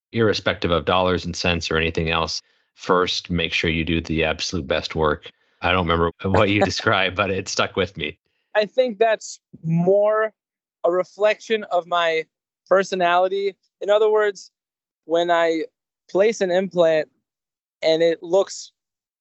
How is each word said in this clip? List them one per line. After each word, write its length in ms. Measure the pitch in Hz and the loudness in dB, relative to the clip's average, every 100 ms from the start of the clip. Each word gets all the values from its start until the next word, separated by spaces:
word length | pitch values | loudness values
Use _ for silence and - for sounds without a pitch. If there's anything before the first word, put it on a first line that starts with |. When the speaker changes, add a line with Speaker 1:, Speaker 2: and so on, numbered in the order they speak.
| _ | _
Speaker 1:
irrespective 580 | 117 110 - - 87 92 | 0 0 2 -2 -2 0
of 140 | 85 | 0
dollars 400 | 76 92 92 87 | 2 2 2 0
and 100 | 87 82 | -4 -4
cents 340 | 92 85 - | -2 -2 -2
or 60 | 80 | -2
anything 340 | 82 85 80 | -2 -2 -2
else. 300 | 82 80 - - _ _ | -2 -2 -6 -12 _ _
First, 560 | _ - 90 90 - - | _ 0 0 0 -4 -4
make 220 | 87 82 | -4 -2
sure 180 | - 104 | -2 -2
you 140 | 82 | -2
do 160 | 78 82 | -2 -2
the 240 | 78 80 | -2 -2
absolute 420 | 78 80 - 90 67 | -2 -2 -6 -6 -4
best 280 | 78 - | -4 -4
work. 360 | 80 78 73 - _ _ - | -2 -2 -2 -8 _ _ -6
I 100 | 87 | -2
don't 140 | 92 85 | 0 2
remember 240 | 85 85 - | 0 0 -2
what 240 | 95 107 104 | -2 2 2
you 120 | 101 | 2
<laughs> 0 | |
described, 520 | 95 - 113 101 92 92 | 0 0 0 0 0 -2
but 140 | 98 | -2
it 180 | 98 98 | -4 -6
stuck 280 | - 101 - | -4 -2 -2
with 200 | 90 - | -4 -4
me. 220 | 76 - _ _ _ | -10 -10 _ _ _
Speaker 2:
I 100 | 214 | -2
think 340 | 208 - 254 196 | -2 0 -2 2
that's 400 | 226 214 - - _ - | 0 0 -6 -20 _ -12
more 720 | 160 165 175 202 208 214 220 _ _ _ _ _ | -4 0 2 2 2 0 -2 _ _ _ _ _
a 60 | 170 | -2
reflection 760 | 180 180 - 208 208 - 220 | -2 -4 0 0 0 -2 -4
of 220 | 202 180 170 | -2 -4 -2
my 380 | 175 165 160 156 _ _ _ - | 0 0 -2 -4 _ _ _ 0
personality. 880 | 185 190 190 175 175 185 196 196 185 _ - | 0 2 0 2 2 2 0 -4 -8 _ -8
In 100 | 185 | 0
other 200 | 208 214 | 4 4
words, 400 | 214 208 190 - _ _ _ _ _ | 2 0 -4 -14 _ _ _ _ _
when 260 | - 165 175 | -2 0 2
I 340 | 170 165 165 151 _ _ _ _ | 2 2 0 -4 _ _ _ _
place 300 | 175 214 220 | 2 2 2
an 100 | 190 | 0
implant 600 | 175 190 180 165 160 - _ _ _ _ _ _ - | 0 0 2 2 2 -2 _ _ _ _ _ _ -4
and 200 | 156 160 | 0 4
it 200 | 165 160 | 2 0
looks 500 | 170 185 185 - - _ _ _ _ _ | 0 0 0 -6 -18 _ _ _ _ _